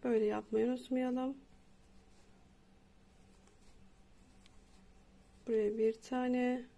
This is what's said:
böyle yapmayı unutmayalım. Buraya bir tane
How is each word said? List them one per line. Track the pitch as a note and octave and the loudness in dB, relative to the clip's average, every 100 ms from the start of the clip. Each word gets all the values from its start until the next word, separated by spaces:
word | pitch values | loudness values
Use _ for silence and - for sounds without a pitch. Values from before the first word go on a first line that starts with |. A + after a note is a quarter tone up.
böyle | B3+ A3+ | 2 2
yapmayı | G#3+ G#3+ A3 A3 A#3 | 2 -2 -2 0 0
unutmayalım. | B3+ B3 B3+ B3+ B3 C4 C#4 - - - - - - - - - - - - - - - - - - - - - - - - - - - - - - - - - - - - - - - - - | 0 -2 -2 0 -2 -4 -6 -14 -20 -20 -20 -20 -20 -20 -20 -20 -20 -20 -20 -20 -20 -20 -20 -20 -20 -20 -20 -20 -20 -20 -20 -20 -20 -20 -20 -20 -20 -20 -20 -20 -20 -20 -20 -20 -20 -20 -16 -2
Buraya | A3+ G#3 A3 | 0 0 2
bir | A3 | 0
tane | A3 - B3+ B3+ B3 B3 B3 A#3+ | 0 -4 -4 0 2 2 0 -6